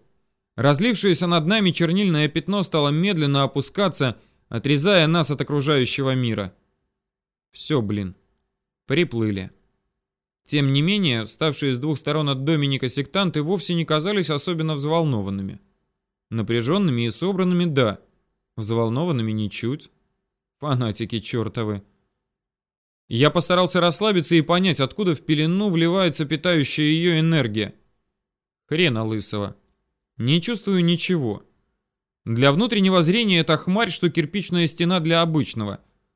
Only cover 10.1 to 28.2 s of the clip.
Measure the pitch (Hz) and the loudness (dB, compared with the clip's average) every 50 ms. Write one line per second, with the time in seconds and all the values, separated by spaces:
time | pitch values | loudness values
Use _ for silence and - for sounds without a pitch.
10.1 | _ _ _ _ _ _ _ - - 151 139 135 135 139 147 170 202 208 190 156 | _ _ _ _ _ _ _ -4 0 0 2 2 2 2 2 2 2 2 2 0
11.1 | 123 113 110 101 - - 156 160 139 - 151 139 131 120 131 156 156 135 - 151 | 0 0 -4 -6 -6 -4 -2 -2 -2 -2 -2 -2 -2 -2 -2 -4 -4 -4 -4 -4
12.1 | 143 156 151 143 139 131 135 147 165 156 143 139 139 131 - 123 - - 139 - | -2 -2 -2 -2 -2 -2 -2 0 0 0 0 0 -2 -2 -4 -4 -4 -4 -6 -4
13.1 | - 196 202 180 143 151 147 151 190 185 160 - 180 170 165 - 156 151 151 190 | -2 -2 -2 0 -2 -2 -2 -2 -2 -4 -2 -2 -2 -2 -2 0 -2 -2 0 -2
14.1 | 208 202 180 143 156 143 - - 180 160 160 160 156 143 139 151 156 170 165 156 | -2 -2 0 0 -2 -2 -2 -2 -2 -2 -2 -2 -2 -4 -2 -2 0 0 2 0
15.1 | 131 110 98 98 98 98 98 98 - - _ _ _ _ _ _ _ _ _ _ | 0 -2 -2 -4 -4 -6 -6 -8 -10 -14 _ _ _ _ _ _ _ _ _ _
16.1 | _ _ _ - 110 113 107 92 117 120 113 123 165 202 208 170 127 117 117 117 | _ _ _ -10 -6 -6 -2 0 0 -2 0 0 0 0 2 0 0 0 -2 -2
17.1 | 107 - 165 185 202 175 190 180 180 175 175 170 147 131 127 107 95 - _ _ | -2 -2 -2 -2 -2 0 0 0 2 2 0 0 2 2 2 2 0 -4 _ _
18.1 | _ _ _ _ _ _ _ _ - - 107 101 113 113 117 113 113 127 165 180 | _ _ _ _ _ _ _ _ -12 -10 -6 -2 -2 0 0 0 0 -2 -2 -2
19.1 | 160 123 113 110 110 107 107 101 - - - 113 135 156 - - _ _ _ _ | -2 -2 -2 -2 -4 -4 -4 -6 -6 -6 -6 -6 -6 -6 -10 -18 _ _ _ _
20.1 | _ _ _ _ _ _ _ _ _ - - 151 139 123 123 110 104 - 117 95 | _ _ _ _ _ _ _ _ _ -10 -4 -2 -2 0 0 -2 -2 -4 -6 -6
21.1 | - 113 - - - 120 110 95 - - 113 107 104 101 98 _ _ _ _ _ | -6 -6 -6 -4 -4 -4 -4 -4 -4 -6 -4 -4 -4 -6 -8 _ _ _ _ _
22.1 | _ _ _ _ _ _ _ _ _ _ _ _ _ _ _ _ _ _ _ - | _ _ _ _ _ _ _ _ _ _ _ _ _ _ _ _ _ _ _ -6
23.1 | - 117 135 151 147 180 160 - 180 180 185 170 - 185 170 175 165 - 208 220 | 0 2 4 4 4 2 0 2 2 2 2 2 2 2 2 2 2 2 0 0
24.1 | 208 180 151 - 170 170 147 147 170 175 190 190 147 - 139 127 - - 214 180 | 2 0 2 2 2 2 4 4 2 2 2 2 2 0 0 -2 -2 -2 -2 -2
25.1 | 160 131 - - 160 147 147 160 175 190 208 208 175 170 165 170 175 196 190 175 | -2 -2 -2 -2 0 0 0 0 0 0 0 0 0 2 2 2 2 2 0 0
26.1 | 139 - 156 131 156 147 - 180 175 160 139 - - - 151 151 156 160 170 180 | 0 -2 -4 -4 -4 -2 0 2 2 2 2 0 0 0 2 2 2 2 2 2
27.1 | 170 160 160 160 165 156 127 - 104 110 104 - - _ _ _ _ _ _ _ | 2 2 2 2 2 2 0 0 -2 -4 -4 -4 -6 _ _ _ _ _ _ _
28.1 | _ _ | _ _